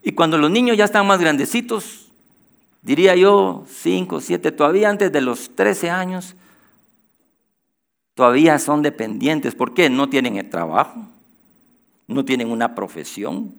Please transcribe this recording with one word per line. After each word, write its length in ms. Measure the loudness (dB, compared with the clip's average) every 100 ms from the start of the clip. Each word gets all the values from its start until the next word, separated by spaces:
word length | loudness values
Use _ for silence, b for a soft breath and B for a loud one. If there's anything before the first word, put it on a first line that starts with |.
Y 80 | -6
cuando 260 | 0 2 2
los 140 | 2
niños 240 | 2 2 2
ya 80 |
están 240 | 2 2 2
más 100 | 4
grandecitos, 880 | 2 0 -2 -4 -4 -8 -8 -20 _ _ _ _ _ _ _ _
diría 340 | -4 2 4 6
yo, 500 | 6 6 2 -4 -14
cinco, 520 | -8 -2 -2 -4 -8
siete, 320 | -6 -4 -4
todavía 360 | 0 2 4 2
antes 220 | 2 0
de 100 | 0
los 300 | -2 -4 -10 -2
trece 340 | 0 0 -4
años, 460 | -4 -6 -8 -12 -20 b b b b b _ _ _ _ _ _ _ _ _ _ _ _
todavía 460 | 2 4 6 4 4
son 220 | 0 0
dependientes. 760 | 0 -4 -8 -4 -2 -2 -4 -4
¿Por 180 | -4
qué? 160 | 2 2
No 180 | 2 0
tienen 280 | 0 -2 -6
el 120 | -8
trabajo, 560 | -6 -2 -2 -2 -6 -20 _ _ _ _ _ _ _ _ _ -8
no 180 | -6
tienen 280 | -2 -2 -2
una 240 | -2 -4 -4
profesión 760 | -10 -10 -14 -10 -8 -8 -10